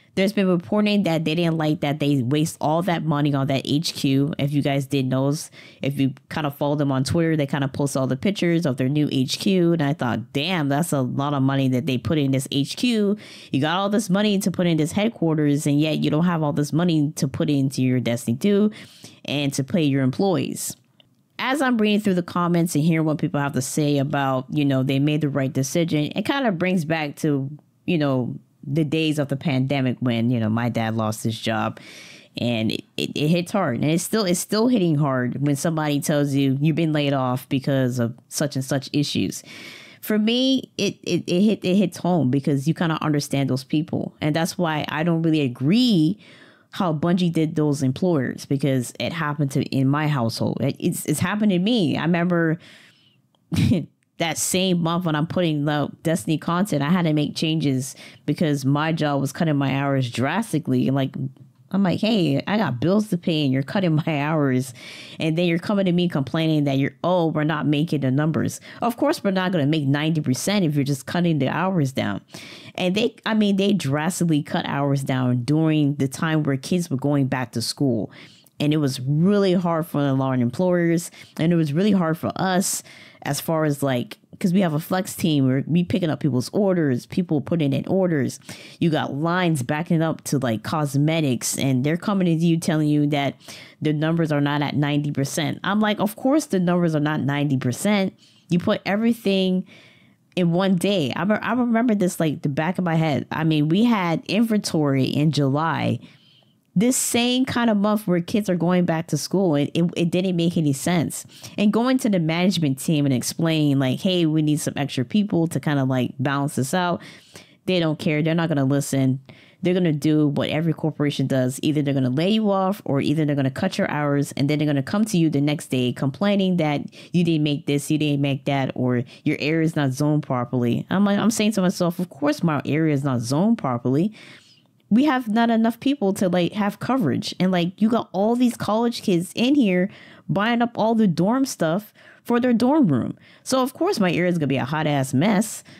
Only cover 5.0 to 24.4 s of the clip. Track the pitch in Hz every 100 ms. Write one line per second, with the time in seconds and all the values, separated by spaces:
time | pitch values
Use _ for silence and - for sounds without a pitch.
5 | 131 131 139 151 - - - - 135 139
6 | 135 135 - 170 151 - 147 151 143 131
7 | 135 170 165 156 139 147 135 - 143 139
8 | 131 131 208 202 175 170 165 - 127 151
9 | 147 135 131 - 208 190 170 170 143 143
10 | 127 104 117 139 156 185 143 139 - 143
11 | 127 131 143 143 135 135 131 127 120 127
12 | - 160 135 135 131 139 139 - 247 226
13 | 202 208 - - - 135 151 175 202 208
14 | 208 190 214 196 196 175 175 160 151 -
15 | 214 - 165 156 147 143 156 147 156 151
16 | 147 151 175 170 151 143 147 156 180 156
17 | 143 - 147 - 156 143 135 131 131 127
18 | 117 120 - 120 202 202 214 208 - -
19 | - - - 139 139 135 135 185 151 139
20 | 131 131 196 156 127 - - - _ _
21 | _ _ _ - 226 285 262 240 208 208
22 | 208 175 175 180 175 175 170 147 160 160
23 | 156 147 151 143 143 156 143 - 147 143
24 | 139 143 135 131